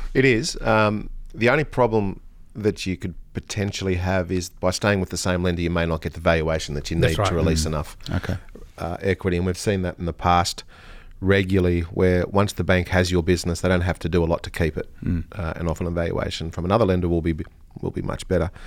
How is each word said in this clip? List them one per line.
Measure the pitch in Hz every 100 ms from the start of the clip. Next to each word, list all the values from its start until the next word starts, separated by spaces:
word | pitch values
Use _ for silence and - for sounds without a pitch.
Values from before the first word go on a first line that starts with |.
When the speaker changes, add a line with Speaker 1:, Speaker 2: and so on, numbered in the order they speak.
| -
Speaker 1:
it | 139
is. | 131 113 151 -
Um, | 120 110 107 107 - - -
the | - 117
only | 143 139
problem | - 120 110 98 - - - - -
that | 104 95 -
you | 90
could | 92 82 -
potentially | - - - 104 - 95 90
have | 90 95 87
is | 92 87
by | - 92
staying | 92 107 101
with | 92
the | 90
same | 98 90
lender, | 90 87
you | 85
may | 87 85
not | 82
get | 85
the | 82
valuation | 87 82 80 80 - 73
that | -
you | 82
Speaker 2:
That's | 82
Speaker 1:
need | 80
to |
Speaker 2:
right. | 98
Speaker 1:
release | 87 80 82
Speaker 3:
Mm. | 78
Speaker 1:
enough, | 78 73 - -
Speaker 3:
Okay. | 90 - 90 - - - -
Speaker 1:
uh, | 85 85
equity. | 98 90 98 87
And | 92
we've | 90
seen | - 98
that | 90 -
in | 85
the |
past | 78 90 87 87 - - - - - - -
regularly, | 95 98 95 95 90 87
where | 82 95 92 90 87
once | 98 101
the | -
bank | 85 92 85
has | 90 87
your | 90
business, | 85 87 87 85
they | 92
don't | 92
have | 90 82
to | 87
do | 87
a | 82
lot | 85
to | -
keep | - 82 -
it. | - -
Speaker 3:
Mm. | 87 87 80
Speaker 1:
Uh, | - 82 78
and | 82
often | 78 87
a |
valuation | 85 85 85 - - 82
from | -
another | 85 107 104
lender | 90 87
will | 85
be, | 80 80 95 - - -
will | -
be | -
much | - - -
better. | 90 82 -